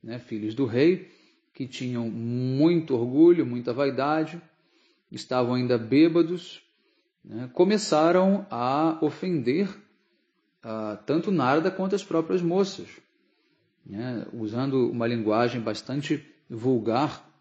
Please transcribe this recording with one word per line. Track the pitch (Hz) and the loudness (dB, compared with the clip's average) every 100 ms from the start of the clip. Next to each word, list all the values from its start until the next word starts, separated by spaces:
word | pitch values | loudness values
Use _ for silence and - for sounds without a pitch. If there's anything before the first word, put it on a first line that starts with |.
né, | 117 123 | -12 -14
filhos | - 110 107 | -10 -8 -6
do | 113 131 | -2 -2
rei, | 117 160 185 - _ _ _ _ | 2 2 2 -6 _ _ _ _
que | - 127 | -14 -12
tinham | - 127 120 113 | -8 -6 -4 -6
muito | 117 117 123 127 131 160 170 160 | -6 -6 -4 -2 2 4 4 0
orgulho, | 123 120 139 170 175 | -2 0 6 6 6
muita | 127 123 120 | 2 -4 -4
vaidade, | 117 143 127 139 156 156 170 _ _ _ _ _ _ _ | -2 -2 0 0 0 -2 -8 _ _ _ _ _ _ _
estavam | - - 127 123 | -16 -4 0 0
ainda | 127 123 120 | 0 0 0
bêbados, | 110 135 165 170 160 180 - - _ _ _ _ _ _ | 2 4 6 4 0 -2 -10 -20 _ _ _ _ _ _
né, | - 107 127 | -14 -12 -10
começaram | - 185 208 - 151 165 180 190 196 196 | 2 2 2 2 2 4 4 4 2 -2
a | 117 123 143 160 160 | -4 0 2 0 0
ofender, | 151 - 185 165 117 156 196 - _ _ _ _ _ _ _ _ | -2 -2 -4 -2 0 0 -2 -6 _ _ _ _ _ _ _ _
ah, | 117 110 107 104 | -10 -8 -8 -8
tanto | - 156 - | -2 -2 2
Narada | 175 123 147 180 | 2 4 2 0
quanto | - 190 | -2 -2
as | 196 | -2
próprias | - 165 160 185 | 0 -2 0 0
moças, | 170 185 190 - - - _ _ _ _ _ _ _ _ | 0 0 0 -4 -16 -20 _ _ _ _ _ _ _ _
né, | - 98 127 117 - | -14 -10 -8 -8 -10
usando | 120 107 117 139 135 120 | -8 -6 -4 -2 0 0
uma | 120 117 | 0 -2
linguagem | 120 107 110 120 123 | 0 0 2 2 0
bastante | 113 107 - 135 143 147 - _ _ | -6 -6 -6 -6 -4 -4 -6 _ _
vulgar | 117 123 123 107 117 143 - _ _ | -4 0 0 2 0 0 -4 _ _